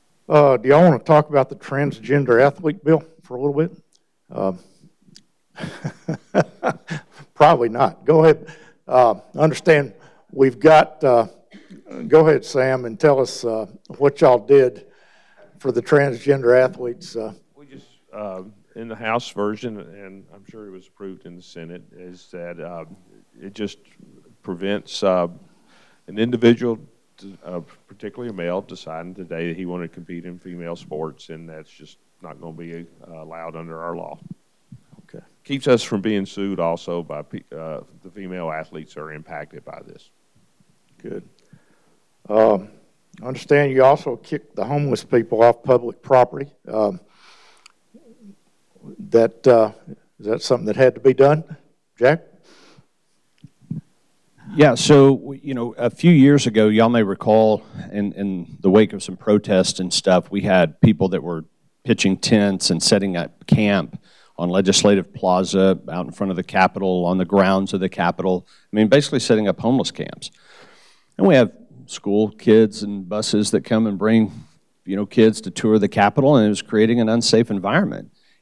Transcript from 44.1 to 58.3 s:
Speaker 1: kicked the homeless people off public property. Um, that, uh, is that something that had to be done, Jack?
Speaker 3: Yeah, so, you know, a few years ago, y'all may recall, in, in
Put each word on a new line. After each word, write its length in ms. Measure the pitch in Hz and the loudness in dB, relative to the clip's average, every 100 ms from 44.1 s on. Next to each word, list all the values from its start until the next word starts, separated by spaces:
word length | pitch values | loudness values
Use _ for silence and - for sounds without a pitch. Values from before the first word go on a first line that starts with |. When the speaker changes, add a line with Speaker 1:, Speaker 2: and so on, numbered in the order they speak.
| 120 | -12
Speaker 1:
kicked 400 | - 151 - - | -10 -12 -10 -10
the 80 | |
homeless 400 | 104 147 143 113 | -6 -4 -2 -4
people 400 | - 123 113 110 | -2 -2 0 2
off 180 | 120 113 | 4 2
public 400 | 139 123 117 - | 0 0 0 -10
property. 520 | - 131 123 147 139 _ - | 0 2 2 0 -14 _ -8
Um, 340 | 107 104 90 - _ _ _ _ _ _ _ _ 220 233 220 208 _ _ _ _ _ - - - | -2 -2 -4 -14 _ _ _ _ _ _ _ _ _ _ _ -20 _ _ _ _ _ -20 -20 -2
that, 360 | 113 113 - 135 | 2 2 2 4
uh, 280 | 117 107 - - - _ _ | 4 4 -2 -20 -20 _ _
is 60 | 104 | -8
that 160 | 117 | -6
something 240 | - 123 107 | -2 -4 -2
that 100 | 104 | 2
had 180 | 131 - | 2 2
to 60 | |
be 120 | 135 | 0
done, 300 | 123 135 156 160 - _ _ _ _ | 4 4 2 -4 -18 _ _ _ _
Jack? 260 | 123 165 - _ _ _ _ _ _ _ _ _ _ _ - _ _ - - _ _ _ _ _ - - | 0 0 -4 _ _ _ _ _ _ _ _ _ _ _ -20 _ _ -14 -14 _ _ _ _ _ -10 2
Speaker 3:
Yeah, 200 | 143 123 | 4 4
so, 580 | - 147 139 135 123 | 4 6 8 4 -4
you 200 | 135 139 | -14 -10
know, 200 | 127 117 - | -8 -8 -4
a 120 | 120 | -4
few 220 | - 165 | 0 4
years 360 | 165 135 143 123 | 6 6 6 2
ago, 220 | 107 107 | 2 2
y'all 200 | 107 113 | 4 2
may 140 | 120 | 2
recall, 600 | 101 95 117 110 110 107 - - - | 0 -2 2 4 4 0 -6 -18 -12
in, 220 | 101 101 | -6 -6
in 440 | - 101 | -6 -8